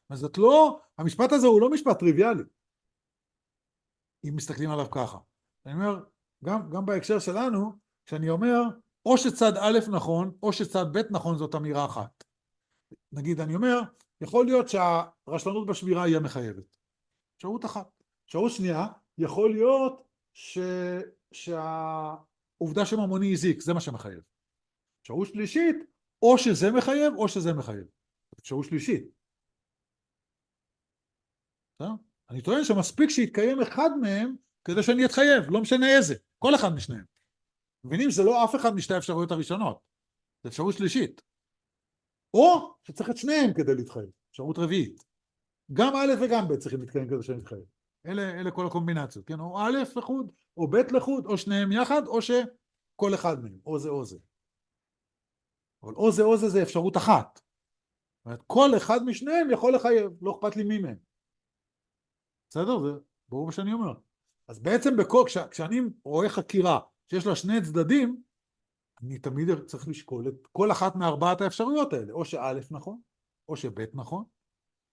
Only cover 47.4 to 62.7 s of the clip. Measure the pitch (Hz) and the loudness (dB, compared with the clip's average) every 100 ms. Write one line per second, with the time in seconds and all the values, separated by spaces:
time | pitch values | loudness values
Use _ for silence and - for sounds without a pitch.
47.4 | 95 101 90 _ _ _ 160 202 190 175 | -12 -16 -18 _ _ _ -10 -8 -6 -6
48.4 | 185 175 180 175 170 160 127 - - 156 | -6 -6 -4 -4 -2 -4 -6 -12 -14 -12
49.4 | 165 190 220 269 262 240 240 262 208 - | -10 -4 -2 -2 -4 -6 -6 -6 -8 -14
50.4 | _ - 151 214 254 254 254 269 214 202 | _ -6 0 2 2 0 0 -2 -2 -4
51.4 | 202 202 196 214 247 294 294 226 226 247 | -2 -2 0 0 2 0 0 -2 0 0
52.4 | 247 - _ _ _ - 202 190 170 143 | 0 -8 _ _ _ -2 0 0 -2 -4
53.4 | 113 95 151 151 151 143 117 95 _ _ | -6 -14 -8 -6 -4 -6 -8 -14 _ _
54.4 | _ _ _ _ _ _ _ _ _ _ | _ _ _ _ _ _ _ _ _ _
55.4 | _ _ _ _ 107 110 214 180 214 226 | _ _ _ _ -14 0 2 4 4 4
56.4 | 214 190 170 170 185 185 220 160 - _ | 4 2 0 0 -2 2 4 4 4 _
57.4 | _ _ _ _ _ _ _ _ 117 120 | _ _ _ _ _ _ _ _ -14 -14
58.4 | - 233 277 220 - 233 254 202 277 339 | 0 4 6 6 2 0 -2 -6 -2 0
59.4 | 302 226 247 254 233 233 202 170 185 - | 0 2 2 2 4 2 2 -6 -10 -6
60.4 | 208 208 208 214 165 98 _ _ _ _ | -6 -4 -4 -4 -6 -10 _ _ _ _
61.4 | _ _ _ _ _ _ _ _ _ _ | _ _ _ _ _ _ _ _ _ _
62.4 | _ 156 196 | _ -6 -2